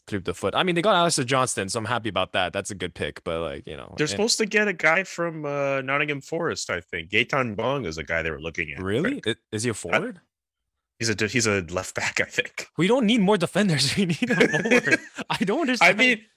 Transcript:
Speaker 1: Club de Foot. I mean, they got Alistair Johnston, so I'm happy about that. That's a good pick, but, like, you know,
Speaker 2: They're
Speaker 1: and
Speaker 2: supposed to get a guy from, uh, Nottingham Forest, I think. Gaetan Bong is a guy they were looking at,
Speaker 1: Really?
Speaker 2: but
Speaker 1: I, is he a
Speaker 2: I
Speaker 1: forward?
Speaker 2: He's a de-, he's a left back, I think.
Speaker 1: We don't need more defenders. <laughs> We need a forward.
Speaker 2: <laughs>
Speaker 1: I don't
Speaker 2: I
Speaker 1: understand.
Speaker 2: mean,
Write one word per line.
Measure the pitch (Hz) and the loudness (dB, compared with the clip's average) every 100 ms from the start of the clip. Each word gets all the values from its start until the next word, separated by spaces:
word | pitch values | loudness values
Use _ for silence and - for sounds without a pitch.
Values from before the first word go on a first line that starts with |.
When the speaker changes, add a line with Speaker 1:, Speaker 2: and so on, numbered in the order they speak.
| - | -6
Speaker 1:
Club | 101 | -6
de | 95 | -4
Foot. | 208 101 123 | -4 -2 0
I | |
mean, | 180 170 | 0 2
they | |
got | 180 185 | 2 4
Alistair | 170 - 123 | 4 2 2
Johnston, | 135 127 - 95 | 2 2 0 -2
so | 117 | -4
I'm | 107 | -2
happy | 120 110 | -2 -2
about | 95 92 | -2 0
that. | 101 90 | 0 0
That's | 95 101 | -2 -4
a | 98 | -6
good | 90 | -8
pick, | - 80 - | -4 -6 -6
but, | - 82 | -4 -4
like, | 80 71 - | -4 -6 -10
you | 76 | -14
know, | 53 - | -12 -4
Speaker 2:
They're | 151 | -2
Speaker 1:
and | |
Speaker 2:
supposed | 101 226 - | 0 0 0
to | 190 | 0
get | 214 214 | 2 0
a | |
guy | 175 156 165 | 2 4 4
from, | 185 - 170 160 147 | 2 -4 -4 -4 -4
uh, | 143 139 139 | -2 0 0
Nottingham | 131 139 151 143 | 0 0 0 -4
Forest, | - 165 165 98 - | -6 -4 -2 -4 -4
I | 90 | -6
think. | - 87 82 | -4 -8 0
Gaetan | 104 123 143 123 98 | 0 2 0 0 -2
Bong | 113 139 98 | -2 -2 -4
is | 80 | -6
a | |
guy | 73 82 | -4 -2
they | 80 | -2
were | 73 | -4
looking | 80 82 78 | -6 -6 -8
at, | 73 | -6
Speaker 1:
Really? | 92 110 202 277 | -2 0 0 -2
Speaker 2:
but | 104 117 _ | -4 -6 _
Speaker 1:
I, | 110 | -4
is | |
he | 117 | -4
a | |
Speaker 2:
I | 107 | -4
Speaker 1:
forward? | - 104 226 190 _ _ _ _ _ _ _ _ | 0 0 0 -8 _ _ _ _ _ _ _ _
Speaker 2:
He's | 113 | -2
a | 101 | 0
de-, | 107 | -2
he's | 127 110 | 0 0
a | 101 | 0
left | 85 90 92 - | 0 -4 -6 -6
back, | - - | -4 -2
I | - | -2
think. | - - - - - | -2 -6 -8 -10 -2
Speaker 1:
We | 180 | 2
don't | 254 208 | 4 4
need | 240 | 4
more | 190 208 | 4 2
defenders. | 170 - 208 147 135 135 | 2 2 2 2 2 0
<laughs> | |
We | 190 | 0
need | 165 247 | 0 0
a | - | 2
forward. | 226 151 226 240 220 - - - | 4 2 4 2 4 0 0 -14
Speaker 2:
<laughs> | - | -6
Speaker 1:
I | 151 | -2
don't | 190 247 | 0 0
Speaker 2:
I | |
Speaker 1:
understand. | 302 247 175 196 | 0 4 4 6
Speaker 2:
mean, | 254 226 - | 4 2 -2